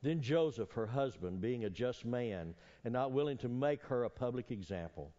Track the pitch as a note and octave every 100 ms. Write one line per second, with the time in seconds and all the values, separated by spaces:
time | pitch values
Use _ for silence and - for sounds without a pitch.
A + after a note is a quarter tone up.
0 | C3+ E3 B2 D#3+ D#3+ C3+ G#2+ - A2 C3
1 | C3+ G2 F2+ F#2 G#2+ B2 A2 E2+ B2 B2
2 | A#2 B2 A#2+ F#2+ E2 E2 - - A#2+ B2
3 | C3+ C3 D3 C#3 B2 B2 C#3+ C#3+ - B2+
4 | A#2 - B2 B2 - A2+ F2+ F#2+ E2 -
5 | D2